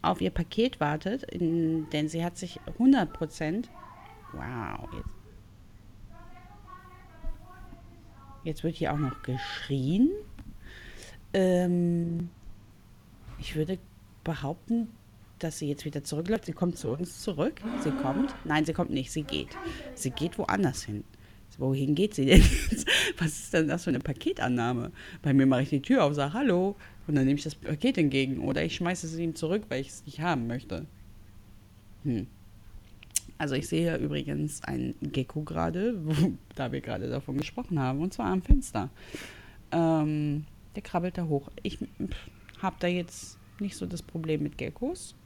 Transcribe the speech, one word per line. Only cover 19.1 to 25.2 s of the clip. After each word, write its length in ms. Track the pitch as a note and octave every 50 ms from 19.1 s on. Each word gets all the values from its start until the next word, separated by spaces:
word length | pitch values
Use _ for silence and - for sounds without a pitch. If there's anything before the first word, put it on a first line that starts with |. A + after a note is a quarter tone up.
Sie 120 | - D#3+ D3
geht. 320 | - - D2+ - - - - - - E4 - - - -
Sie 160 | - - C3
geht 280 | B2+ - C#3+ F3 - -
woanders 440 | - - - G3+ G3 C#3+ C3+ - -
hin. 180 | - G#2 G#2 - - - - - - - - - - - -
Wohin 360 | C3 C3+ C3+ C3+ C3+ C3+ D3+
geht 200 | D3 F#3+ G#3 -
sie 120 | - C3+
denn 140 | C3+ F3 F#3+ - - - - - -
jetzt? 160 | A#3 - - - A#4 A#4 B4
<laughs> 160 | A4 F4 -
Was 100 | E3+ D#3
ist 220 | D3 - - - -
denn 140 | E3+ D#3+ D3
das 160 | D3 F3 -
für 60 | F3
eine 100 | C#3+ B2+
Paketannahme? 880 | C3+ - C#3 - - D#4+ G4 - - B2+ B2 A#2+ A#2 A#2+ B2 A#2 A#2+ - - - - - - -